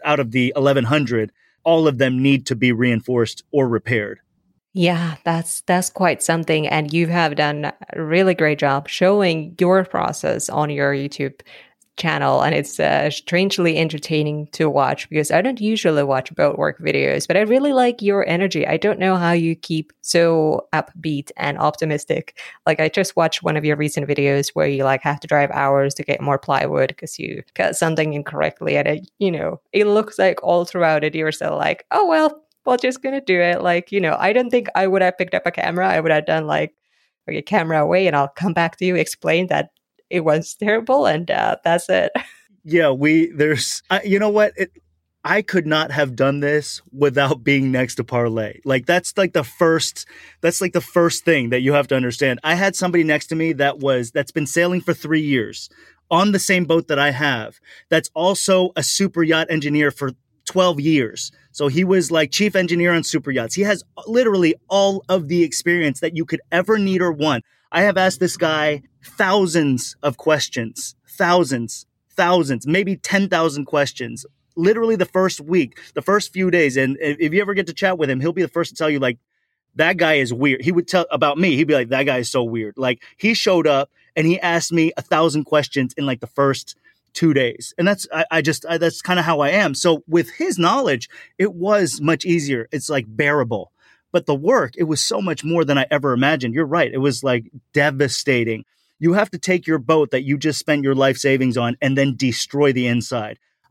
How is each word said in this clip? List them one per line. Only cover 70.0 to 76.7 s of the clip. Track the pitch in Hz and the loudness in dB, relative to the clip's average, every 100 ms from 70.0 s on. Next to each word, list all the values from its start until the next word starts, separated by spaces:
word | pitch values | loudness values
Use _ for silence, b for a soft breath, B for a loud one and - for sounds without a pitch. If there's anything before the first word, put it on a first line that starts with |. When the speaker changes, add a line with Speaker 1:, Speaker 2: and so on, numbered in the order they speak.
Speaker 1:
of | 147 - | -6 -2
questions, | - 151 - - 113 - - - _ | 0 0 0 -6 -8 -8 -14 -16 _
thousands, | - 175 180 143 127 117 - - _ _ | -4 2 2 2 -2 -6 -10 -18 _ _
thousands, | - 175 180 139 120 139 | -2 2 2 2 -2 -2
maybe | 180 196 190 | 0 0 -4
ten | - 196 196 | -2 -2 0
thousand | 175 165 143 135 | 0 0 -2 -4
questions. | 147 139 - 120 113 - _ _ - | -2 -2 -4 -12 -12 -18 _ _ -2
Literally | 180 226 226 220 | 0 2 2 0
the | 180 | -2
first | 185 190 - | 0 -2 -2
week, | 147 180 127 - B | -2 0 0 -4 B
the | - | -8
first | 160 202 - | 0 -2 -2
few | 185 185 | -2 0
days. | 175 147 | 4 2